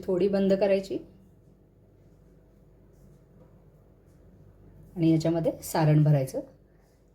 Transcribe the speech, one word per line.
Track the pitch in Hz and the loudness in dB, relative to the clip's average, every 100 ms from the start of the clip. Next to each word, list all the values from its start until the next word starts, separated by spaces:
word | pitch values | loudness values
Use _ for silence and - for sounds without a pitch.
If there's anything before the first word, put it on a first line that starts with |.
थोडी | 190 180 202 | -4 -2 0
बंद | 196 190 | 0 0
करायची | 190 202 196 190 - - - - _ - _ _ _ _ _ - - - - _ _ - - - - - - - - - - - - - - _ - - - - - - - - 185 | 2 2 0 -2 -10 -12 -20 -20 _ -20 _ _ _ _ _ -20 -20 -20 -20 _ _ -20 -20 -20 -20 -20 -20 -20 -20 -20 -20 -20 -20 -20 -20 _ -20 -20 -20 -20 -20 -20 -20 -14 -2
आणि | 165 | 2
याच्यामध्ये | 160 165 165 160 - | 2 0 -2 -4 -6
सारण | - 175 151 151 | -6 0 2 4
भरायचं. | 151 143 131 - - - _ _ _ _ _ | 4 2 0 -8 -12 -18 _ _ _ _ _